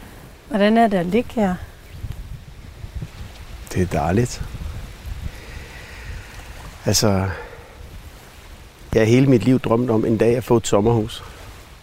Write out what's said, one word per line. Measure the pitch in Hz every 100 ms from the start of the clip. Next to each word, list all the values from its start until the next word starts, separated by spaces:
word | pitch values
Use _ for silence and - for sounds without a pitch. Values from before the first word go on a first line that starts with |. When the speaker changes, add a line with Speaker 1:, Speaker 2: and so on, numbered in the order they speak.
| - - - - -
Speaker 1:
Hvordan | 214 208 226
er | 226
det | 196
at | 175
ligge | 202 247
her? | - 196 180 - - - - - - - - - - - - - - - - - - - - -
Speaker 2:
Det | -
er | 90
dejligt. | 80 78 98 123 - - - - - - - - - - - - - - - - - - - - - - - - - -
Altså, | 101 110 95 95 87 - - - - - - - - - - - - - - -
jeg | 110
har | 110
hele | 123 139
mit | 123 110
liv | 131
drømt | - 113 123
om | 110 110
en | 110
dag | 110 120
at |
få | - 117
et | -
sommerhus. | 104 107 117 110 - - - - - - -